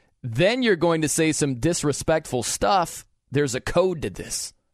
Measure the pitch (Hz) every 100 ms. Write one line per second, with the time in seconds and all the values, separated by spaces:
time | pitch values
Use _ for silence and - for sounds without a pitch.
0 | _ _ 123 113 185 254 240 175 170 165
1 | 151 - 160 147 143 123 160 175 147 -
2 | - 160 - 127 - - 202 196 165 -
3 | - _ _ 139 143 120 - 175 190 165
4 | 107 87 - - - - _